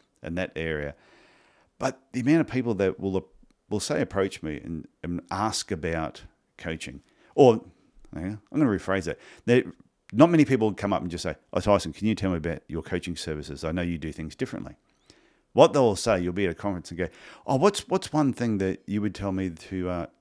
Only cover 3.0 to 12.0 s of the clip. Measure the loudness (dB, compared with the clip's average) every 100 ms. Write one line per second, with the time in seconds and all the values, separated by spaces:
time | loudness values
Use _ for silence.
3 | -2 -2 -4 _ -20 _ -6 -4 -2 -2
4 | -2 0 -2 -2 -10 -8 -8 -10 -10 _
5 | -6 -6 -4 -2 -2 -2 -6 -6 -4 -4
6 | -4 -8 -20 _ _ -14 -10 -8 -10 -16
7 | _ _ _ 6 8 6 0 _ _ -20
8 | -16 -8 -8 -8 -6 0 2 2 0 -2
9 | -2 -8 -12 -6 2 4 2 -8 _ _
10 | -2 4 6 6 4 4 2 0 -2 -2
11 | -2 -6 -6 -8 -4 -2 4 4 2 -2